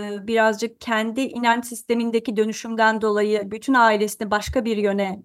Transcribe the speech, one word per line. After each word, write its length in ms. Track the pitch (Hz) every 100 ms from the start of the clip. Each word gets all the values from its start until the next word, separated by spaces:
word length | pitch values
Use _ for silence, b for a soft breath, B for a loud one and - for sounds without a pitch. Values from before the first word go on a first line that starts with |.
| 208 202
birazcık 580 | 202 226 220 208 226 -
kendi 400 | - 220 226 226
inanç 460 | 269 240 240 233 240
sistemindeki 720 | 233 - 233 233 226 226 208
dönüşümden 640 | 214 214 233 226 220 220
dolayı 500 | 214 208 208 214 202
bütün 240 | 214 247
ailesini 560 | 262 226 214 214 - 214
başka 340 | 208 - 262
bir 120 | 226 214
yöne 460 | 208 196 196 196